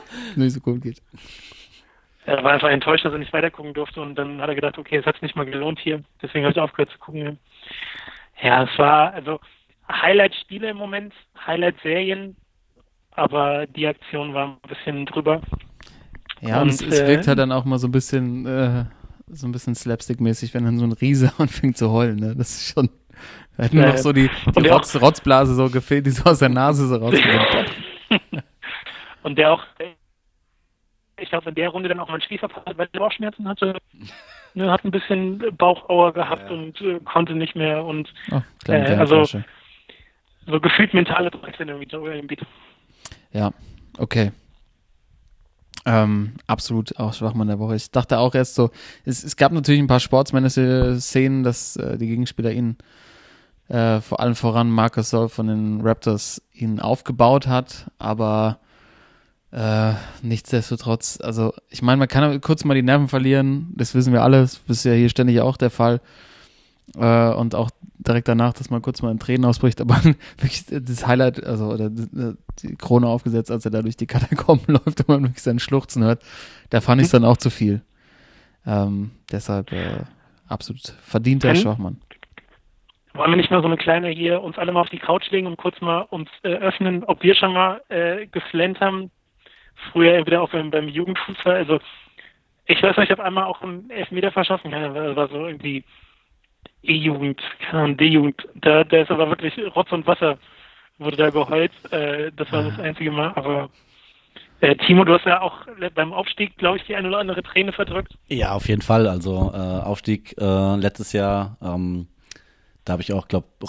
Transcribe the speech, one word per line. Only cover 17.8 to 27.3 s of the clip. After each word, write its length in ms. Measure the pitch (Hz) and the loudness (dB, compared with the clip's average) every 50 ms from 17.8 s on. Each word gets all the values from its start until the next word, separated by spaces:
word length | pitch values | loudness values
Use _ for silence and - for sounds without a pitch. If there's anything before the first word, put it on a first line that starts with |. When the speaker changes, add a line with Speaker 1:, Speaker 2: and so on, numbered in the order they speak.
| 123 | 0
Speaker 1:
ein 40 | 123 | 0
bisschen, 540 | 123 131 - - - 131 127 123 120 127 127 | 0 0 0 0 -2 -2 -2 -2 -4 -6 -6
äh, 400 | 127 131 131 131 123 120 123 120 117 - - - - - - - | -6 -2 -2 0 0 0 -2 -4 -6 -10 -16 -20 -20 -20 -20 -20
so 180 | - 170 147 135 | -20 -14 -10 -8
ein 40 | 123 | -8
bisschen 240 | 123 123 - 127 120 | -6 -6 -6 -6 -6
slapstick-mäßig, 760 | - - 120 117 113 - - 123 117 120 113 113 - - 113 - | -4 -4 -4 -6 -4 -6 -8 -4 0 0 0 0 -2 -4 -6 -4
wenn 100 | 123 120 | -2 -2
dann 140 | 117 117 120 | 0 0 0
so 60 | 120 | 0
ein 80 | 117 113 | -2 0
Riese 380 | - 123 135 143 135 131 135 - | 0 2 2 4 4 4 4 4
<laughs> 40 | |
anfängt 400 | - 156 135 - - - 131 123 | 2 0 -2 0 -2 -2 -2 0
zu 140 | - 117 110 | 0 0 2
heulen, 240 | 110 117 120 117 107 | 2 2 2 0 0
ne? 200 | 104 107 110 113 | -2 -4 -4 -4
Das 140 | 135 120 - | -4 -6 -6
ist 220 | - - - - - | -6 -8 -10 -4 0
schon, 160 | 156 131 - - _ _ _ - - - - - - - _ _ | 0 0 0 -2 _ _ _ -20 -20 -20 -20 -20 -20 -20 _ _
da 60 | - 120 | -4 -2
hätten 140 | 117 - 156 | 2 6 6
Speaker 2:
Ja, 80 | 143 139 | 6 6
Speaker 1:
noch 80 | 135 | 6
so 160 | 131 - 147 139 | 4 2 4 4
die, 160 | 135 131 131 - - - | 6 4 4 2 0 -2
Speaker 2:
und 120 | - - | 2 4
Speaker 1:
die 40 | - 143 | 4 6
Speaker 2:
der 100 | 156 170 | 6 6
Speaker 1:
Rotz-, 220 | - - - - 139 | 6 4 2 2 6
Rotzblase 540 | 120 147 160 - - 143 135 131 139 135 127 | 6 6 6 4 4 4 6 6 6 4 4
so 140 | 123 131 131 | 2 2 2
gefehlt, 360 | 123 131 123 - 143 143 139 | 0 -2 0 0 0 2 2
die 60 | 135 | 0
so 120 | 127 117 - 175 | 0 4 4 4
aus 100 | 165 - | 6 6
der 100 | 143 131 | 4 4
Nase 380 | 123 127 131 143 151 143 139 | 4 4 2 2 2 2 2
so 80 | 127 127 | 0 0
rauskommt. 720 | 113 110 117 131 139 127 - | 0 2 2 4 4 4 4